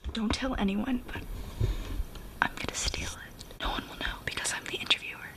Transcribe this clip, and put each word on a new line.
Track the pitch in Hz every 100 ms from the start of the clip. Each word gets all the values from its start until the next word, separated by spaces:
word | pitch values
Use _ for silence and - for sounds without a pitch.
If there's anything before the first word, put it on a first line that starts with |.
| -
Don't | - 214
tell | - 262 254
anyone, | 202 196 233 247 -
but | - - - - - - - - - - - - -
I'm | -
gonna | - -
steal | - - - -
it. | - - - - -
No | -
one | - -
will | -
know | - -
because | - - -
I'm | -
the | - -
interviewer. | - - - - -